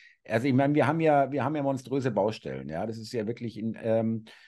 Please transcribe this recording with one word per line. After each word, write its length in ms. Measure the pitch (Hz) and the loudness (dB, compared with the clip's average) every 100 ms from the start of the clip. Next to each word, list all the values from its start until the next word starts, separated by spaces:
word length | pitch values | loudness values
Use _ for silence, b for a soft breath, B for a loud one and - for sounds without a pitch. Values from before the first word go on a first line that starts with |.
| B B - | B B -2
Also 200 | 113 139 | 0 4
ich 60 | |
meine, 200 | 127 139 | 4 4
wir 140 | 147 127 | 4 4
haben 140 | 160 | 4
ja, 300 | 160 143 135 | 4 4 4
wir 120 | 139 | 0
haben 120 | 123 151 | -2 -2
ja 60 | |
monströse 480 | 139 135 117 139 127 | -2 -2 -2 -2 0
Baustellen, 600 | 101 104 110 - 65 67 | 2 0 -2 -8 -8 -8
ja, 180 | 80 110 | -6 -6
das 100 | 113 | -8
ist 140 | 110 | -8
ja 160 | 120 104 | -6 -4
wirklich 320 | 117 117 98 | -6 -8 -6
in, 180 | 113 - | -8 -4
ähm, 460 | 113 113 113 113 110 B | 0 0 0 -4 -8 B